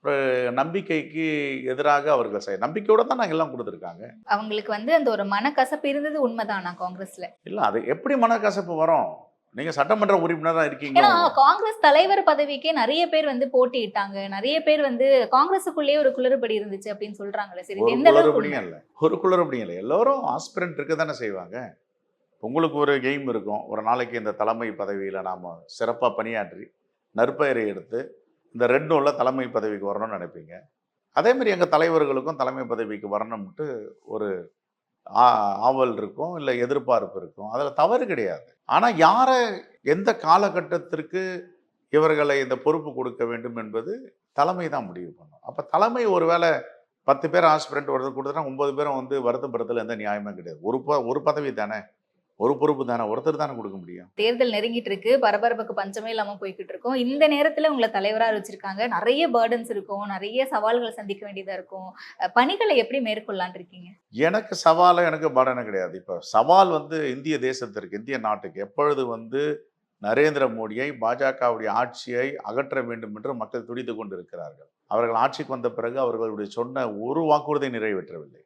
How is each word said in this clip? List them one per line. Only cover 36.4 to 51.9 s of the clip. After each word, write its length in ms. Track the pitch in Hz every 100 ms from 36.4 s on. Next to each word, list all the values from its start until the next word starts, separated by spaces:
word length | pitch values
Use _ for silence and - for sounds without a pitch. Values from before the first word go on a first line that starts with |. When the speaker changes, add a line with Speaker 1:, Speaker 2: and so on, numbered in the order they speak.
| 139
Speaker 1:
எதிர்பார்ப்பு 640 | 123 123 143 127 117 98 98
இருக்கும். 300 | 87 - 104
அதுல 200 | 120 143
தவறு 360 | 143 160 240 240
கிடையாது. 500 | 151 98 80 - _
ஆனா 240 | - 147 233
யாரை 520 | 175 160 220 262 262 233 185 - _
எந்த 360 | 131 160 202 226
காலகட்டத்திற்கு 1200 | 156 180 202 175 156 170 - 156 160 185 185 180 180 _ _ _ _
இவர்களை 500 | 147 156 151 147 139
இந்த 160 | 131 127
பொறுப்பு 380 | 147 156 151
கொடுக்க 300 | 127 123 120
வேண்டும் 320 | 117 117 120 117
என்பது 580 | 110 113 135 233 262 _ _
தலைமை 360 | - 156 180 160
தான் 180 | 143 101
முடிவு 240 | 87 85
பண்ணும். 320 | - _ _
அப்ப 200 | - 135
தலைமை 440 | - 160 220 247 226
ஒருவேளை 440 | 180 160 170 170 143 - - _ _
பத்து 260 | - 135 160
பேர் 140 | 170
ஆஸ்பிரண்ட் 440 | 170 156 - 143 143
ஒருத்தர் 280 | 135 131 135
கொடுத்தா 280 | 135 143
ஒன்பது 300 | 143 135 143
பேரும் 220 | 139 147 135
வந்து 360 | 127 139 120
வருத்தப்படுறதுல 460 | 123 139 117 113 120
எந்த 180 | 110 110
நியாயமும் 380 | 104 104 104
கிடையாது. 280 | 92 85 78
ஒரு 200 | 92 131
ப-, 220 | 131 147
ஒரு 180 | 120 139
பதவி 320 | 143 151 139
தானே, 220 | 127 104 107 95